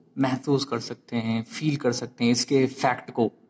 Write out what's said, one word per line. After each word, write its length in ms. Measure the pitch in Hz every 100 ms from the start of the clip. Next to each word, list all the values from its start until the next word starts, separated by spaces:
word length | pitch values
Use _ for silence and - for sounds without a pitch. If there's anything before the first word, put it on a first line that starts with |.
| _ 135
महसूस 460 | 131 127 151 135
कर 160 | - 117
सकते 360 | - 120 - 120
हैं, 280 | 113 113
feel 320 | 113 - 156 139
कर 160 | 123
सकते 320 | 120 120 -
हैं 80 | 233
इसके 340 | 240 - 139 131
fact 440 | - 135 123 -
को, 220 | - 110 -